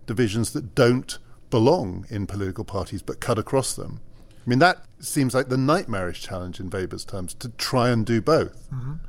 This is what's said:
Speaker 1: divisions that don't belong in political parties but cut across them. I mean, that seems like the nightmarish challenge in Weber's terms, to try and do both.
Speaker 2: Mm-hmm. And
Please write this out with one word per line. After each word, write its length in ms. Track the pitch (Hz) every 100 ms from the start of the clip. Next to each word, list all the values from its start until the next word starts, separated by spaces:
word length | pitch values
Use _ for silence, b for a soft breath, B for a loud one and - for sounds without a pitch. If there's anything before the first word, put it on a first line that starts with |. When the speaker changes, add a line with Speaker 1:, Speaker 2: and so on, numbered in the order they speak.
| -
Speaker 1:
divisions 440 | 113 117 107 110
that 240 | 151 120 -
don't 440 | 120 123 - - b b -
belong 560 | 123 117 180 110 90 95
in 160 | 107 95
political 400 | 98 95 95 98
parties 360 | 101 90 101
but 180 | - -
cut 180 | - 110
across 360 | 104 135 -
them. 260 | - 90 107 - b b b b
I 40 |
mean, 100 | 123
that 240 | 170 175 - -
seems 340 | - - 131
like 140 | 127 131
the 100 | 131
nightmarish 640 | 135 170 - 101 90 -
challenge 380 | - 95 90 87
in 100 | 95
Weber's 360 | 95 92 95 -
terms, 280 | 98 87 -
to 140 | 123
try 400 | 113 - 131 120
and 160 | 120 107
do 140 | 117
both. 500 | 107 156 98 - -
Speaker 2:
Mm-hmm. 180 | 131 127
And 80 | 160